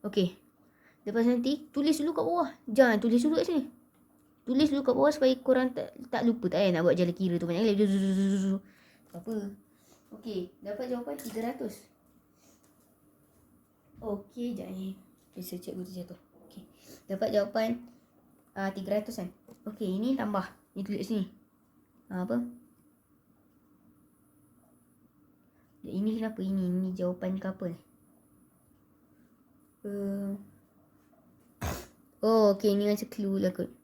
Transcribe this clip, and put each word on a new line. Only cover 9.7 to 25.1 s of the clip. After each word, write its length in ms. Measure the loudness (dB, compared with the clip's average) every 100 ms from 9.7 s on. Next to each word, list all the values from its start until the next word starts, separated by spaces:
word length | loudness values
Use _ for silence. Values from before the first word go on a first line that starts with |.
| _ _ _ _ -16
Okey, 320 | -8 -8 -8 _
dapat 240 | -10 -8 -6
jawapan 240 | -6 -6 -10
tiga 240 | -8 -6 -6
ratus. 260 | -6 -8 -10 -20 _ _ _ _ _ _ _ _ _ _ _ _ _ _ _ _ _ _ _ _ -14
Okey, 480 | -8 -8 -10 -10 -8
jap 160 | -8 -10
ni. 320 | -10 -10 -12 -20 _ _
Okey, 80 | -16
saya 240 | -12 -12
cek 100 | -10 -12
guru 80 | -10
jatuh. 320 | -12 -14 -16 _ _
Okey. 180 | -20 -20 -20 _ -20 -20 -10
Dapat 240 | -4 2
jawapan, 480 | 2 2 -2 -2 -4 -8 -20 _ _ _ _ _
ah, 160 | -6 -4
tiga 320 | -4 -2 -2
ratus 160 | -2 -8
kan? 160 | -10 -12 -20 -16
Okey, 320 | -14 -6 -4 -2
ini 160 | 0
tambah. 320 | 0 0 -2 -4 -14 _ -10
Ini 60 |
tulis 240 | -6 -6 -2
sini. 160 | -2 -4 -8 _ _ _ _ _ _ _
Ah, 160 | -8 -2
apa? 80 | -2 -4 -12 -20 _ _ _ _ _ _ _ _ _ _ _ _ _ _ _ _ _ _ _ _ _ _ _ _